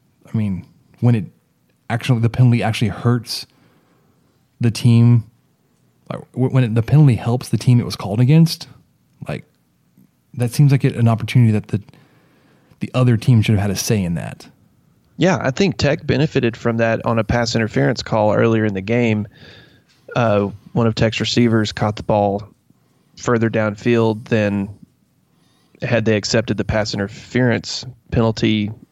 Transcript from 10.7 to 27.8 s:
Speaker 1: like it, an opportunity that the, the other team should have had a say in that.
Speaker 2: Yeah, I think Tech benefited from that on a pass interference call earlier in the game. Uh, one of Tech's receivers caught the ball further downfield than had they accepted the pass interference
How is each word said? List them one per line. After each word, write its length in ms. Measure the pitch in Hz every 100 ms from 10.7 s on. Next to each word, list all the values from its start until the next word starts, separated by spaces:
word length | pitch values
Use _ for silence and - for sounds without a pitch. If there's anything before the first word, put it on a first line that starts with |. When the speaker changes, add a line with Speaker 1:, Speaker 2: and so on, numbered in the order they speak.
Speaker 1:
like 100 | 139
it, 140 | 135 -
an 120 | 117
opportunity 440 | 113 110 127 113
that 160 | 107 -
the, 140 | 95 - - _ _ _ _ _ _ _ _
the 100 | -
other 240 | 127 123 113
team 240 | - 117
should 120 | 104
have 60 | 104
had 100 | 101
a 60 | 95
say 260 | - 107
in 120 | 87
that. 340 | 82 53 - - _ _ _ _ _ _ -
Speaker 2:
Yeah, 200 | 175 160
I 80 | 135
think 260 | 131 196 -
Tech 300 | 147 160 147
benefited 500 | 127 156 139 120 117
from 220 | 117 113
that 260 | 113 113
on 140 | - 113
a 60 |
pass 300 | 107 120 117
interference 480 | 123 107 127 139 110
call 300 | - 113 107
earlier 320 | 104 113 113
in 80 | 110
the 80 | 98
game. 480 | 95 120 117 107 104 - - - - _ _ _ - 135
Uh, 300 | 113 104 101 95 -
one 140 | 120 117
of 80 |
Tech's 260 | 107 110 -
receivers 500 | 113 - 120 110 107
caught 260 | - 107 104
the 60 |
ball 460 | - 107 101 101 104 _ _ _ _ _ _ -
further 340 | - 120 113
downfield 760 | 113 107 104 123 117 113 107 -
than 460 | 113 104 101 98 101 - _ _ _ _ _ _ _ _ _
had 240 | 117 117 110
they 100 | 107
accepted 400 | - 117 107 104
the 80 |
pass 300 | 101 107 107
interference 880 | 104 101 - - 120 127 110 - -